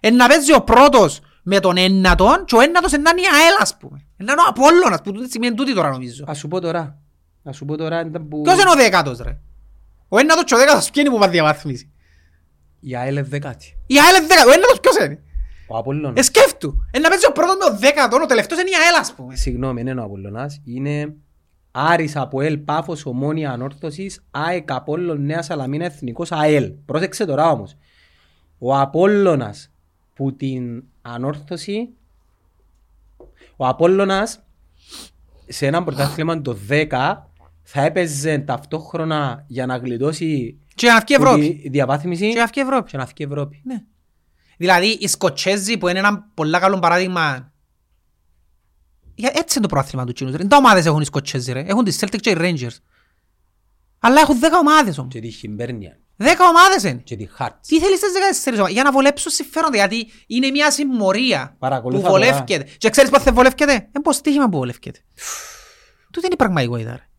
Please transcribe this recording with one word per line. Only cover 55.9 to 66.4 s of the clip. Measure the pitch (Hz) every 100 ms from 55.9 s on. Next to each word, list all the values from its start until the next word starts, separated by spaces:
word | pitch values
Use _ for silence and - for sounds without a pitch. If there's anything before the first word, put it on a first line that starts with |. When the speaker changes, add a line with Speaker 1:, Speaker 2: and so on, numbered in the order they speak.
| _ _ _
Speaker 1:
Δέκα | 226 339 359
ομάδες | 339 381 381
είναι. | 196 123
Speaker 2:
Και | - 110
τη | 104 -
Hearts. | 127 _ -
Speaker 1:
Τι | 311
θέλεις | 359 381
τις | 415
δέκα | 370 392 - - 226
ομάδες; | 190
Για | 208
να | 277
βολέψουν | 269 269 285 -
συμφέροντα, | - 269 320 320 233
γιατί | 202 226 214 - _
είναι | 233 262
μια | 277 294
συμμορία | 285 285 247 196 196 254 165 127 _
Speaker 2:
Παρακολουθώ | 127 131 120 127
Speaker 1:
που | 185
Speaker 2:
τώρα. | 190 226
Speaker 1:
βολεύκεται. | 139 123 175 135 -
Και | 220
ξέρεις | 220 262
πότε | 262 -
βολεύκεται; | 233 254 254 294 247 -
Εν | 285
πως | 311 285
στοίχημα | - 294 262
που | 165
βολεύκεται. | 123 - - - _ _ - - - - - _ _ _ _
Τούτη | - 359
είναι |
η |
πραγματικότητα, | 339